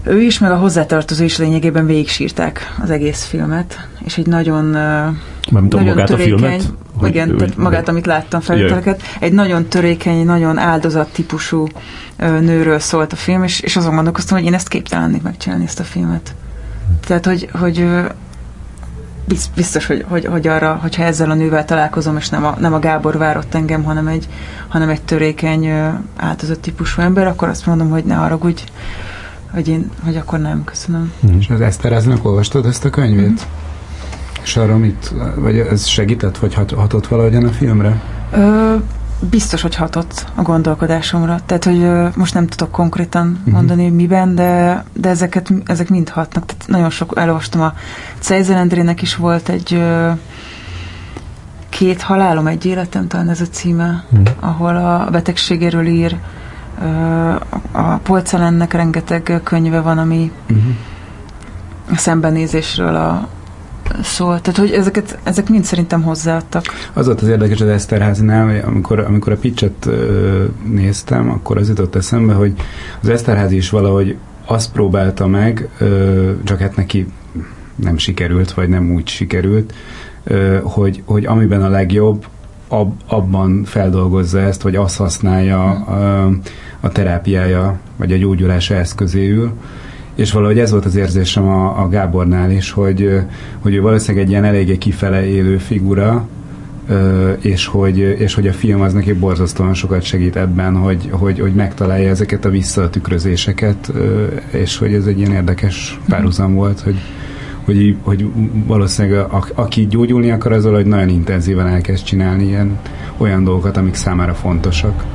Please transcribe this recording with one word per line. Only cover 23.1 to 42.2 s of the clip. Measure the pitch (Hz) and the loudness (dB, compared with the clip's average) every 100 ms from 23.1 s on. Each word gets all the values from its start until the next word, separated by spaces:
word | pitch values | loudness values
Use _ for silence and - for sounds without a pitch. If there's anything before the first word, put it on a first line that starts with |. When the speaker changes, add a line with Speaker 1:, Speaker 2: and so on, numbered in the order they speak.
| 151 | 0
Speaker 1:
várott | 156 151 - 165 | 0 -2 -2 -2
engem, | 156 156 | 0 0
hanem | 156 156 156 | 0 -2 -2
egy, | 160 - - - - - | -2 -6 -12 -14 -14 -6
hanem | 165 160 | -2 0
egy | 151 | -2
törékeny, | - 160 156 156 165 160 160 | 0 0 0 0 -2 0 0
ö, | 156 156 160 - - | 0 -2 -4 -8 -6
áldozott | 165 165 156 160 | -6 -4 -6 -6
típusú | - - 160 - | -6 -6 -4 0
ember, | 175 185 190 | 2 2 2
akkor | 185 170 | 0 -2
azt | 160 - | -2 0
mondom, | 165 160 | 0 2
hogy | 160 | 0
ne | 160 165 | 0 0
haragudj, | 160 160 175 175 - - - - - - - - - | 0 0 0 -2 -8 -12 -12 -10 -10 -12 -14 -16 -10
hogy | 180 160 | -6 -2
én, | 160 170 - | -2 -4 -6
hogy | 165 165 | -6 -4
akkor | 156 160 | -4 -4
nem, | 151 151 | -2 -4
köszönöm. | 151 - - 165 165 - | -6 -10 -4 -4 -4 0
Speaker 2:
Mhm. | 107 90 | 4 4
Speaker 3:
És | 101 | 2
az | 113 | 2
Eszterházinak | 113 - 117 117 113 120 113 | 2 0 0 2 2 2 2
olvastad | 101 104 139 120 | 2 2 2 0
ezt | 123 143 | 0 -2
a | |
könyvét? | 139 131 104 98 | 0 2 4 4
Speaker 1:
Mhm. | 226 - - - - - - - - - - | 2 -2 -12 -12 -12 -14 -12 -12 -10 -10 -10
Speaker 3:
És | - - | -4 0
arra | 110 110 | 4 4
mit, | 110 98 - 131 120 104 | 2 0 -6 -6 -4 -2
vagy | 117 110 | 2 2
ez | 113 104 - | 2 0 0
segített, | - 101 117 98 92 | 0 2 2 0 0
vagy | 107 | -2
hat-, | - 104 | 0 0
hatott | 120 104 110 - | 2 2 2 0
valahogyan | 117 113 117 | 2 4 4
a | 120 | 2
filmre? | 113 131 110 104 110 - - - | 2 2 4 4 2 -2 -8 -2
Speaker 1:
Ö, | 208 202 214 220 220 214 - - - 180 | 4 4 6 4 2 -2 -6 -6 -4 0
biztos, | 214 - 160 | 2 2 -2
hogy | 170 - | -2 -2
hatott | 165 165 170 - - - | -2 -2 -6 -8 -10 -2
a | |
gondolkodásomra. | 170 165 156 151 160 160 156 175 165 170 - | 0 2 2 0 0 0 0 0 0 -2 -2
Tehát, | 180 | 0
hogy, | 180 175 | 2 4
ö, | 175 175 175 | 4 4 2
most | 175 | 0